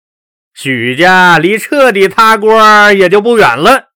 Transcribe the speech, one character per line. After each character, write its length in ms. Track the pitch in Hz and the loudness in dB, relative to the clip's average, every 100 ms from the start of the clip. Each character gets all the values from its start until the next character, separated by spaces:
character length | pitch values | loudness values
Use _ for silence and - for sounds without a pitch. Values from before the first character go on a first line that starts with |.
| _ _ _ _ _ - | _ _ _ _ _ -12
许 400 | 139 127 120 127 | -8 -6 -6 -2
家 420 | 175 185 180 165 | 0 2 2 0
离 200 | 165 214 | -2 -4
彻 340 | - 294 254 | -4 -2 0
底 160 | 196 190 | 0 -2
塌 300 | - 220 220 | 0 0 0
锅 540 | 220 220 214 208 208 | 0 2 2 2 2
也 160 | 202 180 | 2 0
就 120 | 202 | 0
不 160 | 220 233 | 0 0
远 200 | 156 120 | 0 0
了。 320 | 185 262 - | -2 -2 -4